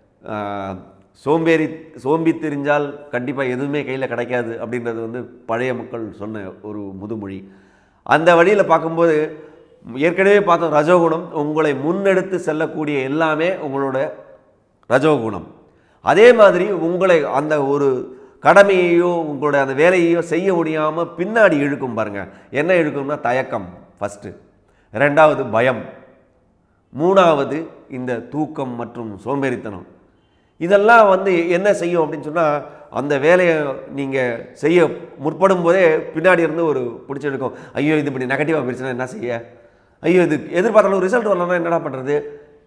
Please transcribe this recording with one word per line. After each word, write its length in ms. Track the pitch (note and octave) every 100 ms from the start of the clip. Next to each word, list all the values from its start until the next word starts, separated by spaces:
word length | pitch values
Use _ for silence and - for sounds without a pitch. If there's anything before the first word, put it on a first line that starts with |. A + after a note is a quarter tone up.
| _ _ -
ஆ, 480 | G#2+ G2+ G2+ F#2+ F#2+ - _ _
சோம்பேறி, 560 | _ C#3 D#3+ E3 D#3+ - - - -
சோம்பி 360 | C3 D#3+ E3
திரிஞ்சால் 760 | D#3+ D#3 C#3+ C#3 D3 C#3+ C3+ -
கண்டிப்பா 340 | B2 B2 C3+
எதுவுமே 400 | C3 B2 C#3 D3
கையில 240 | B2+ C3 B2+
கிடைக்காது 520 | A#2 A#2 B2 A2+ A#2 A2+
அப்படின்றது 160 | B2
வந்து 400 | A#2 A2+ A2+ B2 A2+ - -
பழைய 280 | A#2 B2+
மக்கள் 400 | A#2+ A2 A#2 G#2+ F2+
சொன்ன 220 | G2+ A2 F#2+ F#2+
ஒரு 160 | G#2+ G#2
முதுமொழி. 760 | G2+ F#2+ G#2 A2+ G2 G2 F#2+ - _ _ _ _
அந்த 320 | - D3 E3+
வழியில 300 | E3+ F3 G3+
பார்க்கும்போது 760 | D3+ D#3+ D#3+ E3 E3+ D3+ D#3 - - - _ _ -
ஏற்கனவே 460 | A#2+ D#3+ F3 F#3+ G3+
பார்த்தோம், 320 | D#3+ E3+ E3
ரஜோகுணம் 580 | D3 D3+ F3+ E3 D#3+ F3
உங்களை 440 | D#3+ D3 D3+ D#3
முன்னெடுத்து 640 | C3+ D3 F#3+ G3 F#3+ F#3+ F3+
செல்லக்கூடிய 640 | D#3 D#3 D#3 D3+ D3+ D3
எல்லாமே 500 | C3 D3+ D#3+ D3+ E3+
உங்களோட 600 | F#3+ D3 C3+ C#3 C3 D3+ - - - _ _ _ _ -
ரஜோகுணம். 560 | B2+ D3+ C#3+ A2 F#2+ D#2 - _ _ _ _
அதே 320 | G2 D#3 A#3
மாதிரி 320 | A#3 G3+ F3
உங்களை 580 | G3+ F3+ E3 F3+ F#3 E3+
அந்த 420 | C3+ B2+ D3+ D3+
ஒரு 540 | C3+ C#3+ C#3 B2 - - - _
கடமையையோ 760 | C#3 F#3 G3+ F#3 F3 E3+ F3 E3+
உங்களுடைய 460 | D#3 C#3 D3 C#3+ C3+
அந்த 160 | C3+
வேலையையோ 360 | E3 F#3 E3+ E3+
செய்ய 360 | E3 E3 F#3+
முடியாம 540 | F3 D#3+ D#3 D#3 D#3 E3+ E3+
பின்னாடி 340 | F#3+ A3+ G3+
இழுக்கும் 420 | D3+ C#3+ C#3+ C3
பாருங்க. 340 | A2+ G#2+ G2 F#2 - _
என்ன 240 | C3 D#3+
இழுக்கும்னா 460 | F#3 D3+ C#3+ C#3 D3
தயக்கம் 480 | A#2 B2+ B2+ A#2+ F2+ F2 - -
first, 340 | G2+ - G2 - _ _ _ _ _
ரெண்டாவது 580 | G#2+ C#3+ C#3+ D#3 C#3 C3
பயம், 300 | A2 B2+ A#2 - - - _ _ _ _ _ _ _ _ B2+
மூணாவது 680 | E3+ G3 F3 D3 C3 D3 E3 - -
இந்த 260 | C3 B2+ A#2
தூக்கம் 580 | A2+ D3 D#3 - C3
மற்றும் 460 | A#2+ A#2 A#2+ A2+ F#2+
சோம்பேறித்தனம். 600 | G#2 C#3 C3+ A#2+ G#2+ F#2+ - _ _ _ _ _ _ -
இதெல்லாம் 520 | E3+ G3+ G#3 A#3 G#3
வந்து 400 | F#3 G3 F3 E3+
என்ன 260 | F3 G3+
செய்யும் 380 | - F3 F3 D3+
அப்படின்னு 120 | D#3
சொன்னா, 360 | C#3+ E3 D#3 D3 - - -
அந்த 280 | A2+ C#3+ C#3+
வேலையை 380 | D3+ F3+ F3 D#3+ C#3+ C3 -
நீங்க 520 | C#3 C#3 C3+ B2 A#2 -
செய்ய 360 | - D3 F3 D3 - - -
முற்படும் 440 | C#3+ D#3 F#3+ F#3
போதே 340 | E3+ F#3 E3+ D#3
பின்னாடி 420 | - D#3+ F3 F3
இருந்து 260 | E3 D#3+
ஒரு 400 | E3 C3+ A#2+ A2+ -
பிடிச்சி 140 | C#3
எடுக்கும். 300 | C#3+ C3+ B2 - -
"ஐயோ, 240 | - D3 D#3
இது 160 | D3
இப்படி 120 | C3
நெகட்டிவா 320 | B2+ C3+ D3+ D#3
போயிடுச்சுன்னா 300 | B2 A#2 C3
என்ன 200 | A#2+ B2+
செய்ய? 560 | G#3 A#2+ A#2 A2+ - _ _ _ _
ஐயோ, 220 | D#3 F3+
இது 240 | E3 D3+ G#2+
எதிர்பார்த்த 400 | E3+ A3 G#3+ F#3+
அளவு 160 | G3 F#3
result 300 | A#3+ G#3+ F#3
வரலன்னா 160 | F3
என்னடா 260 | F3+ E3+ E3
பண்றது?" 420 | D#3 C3 C3 D3 C#3+ - - _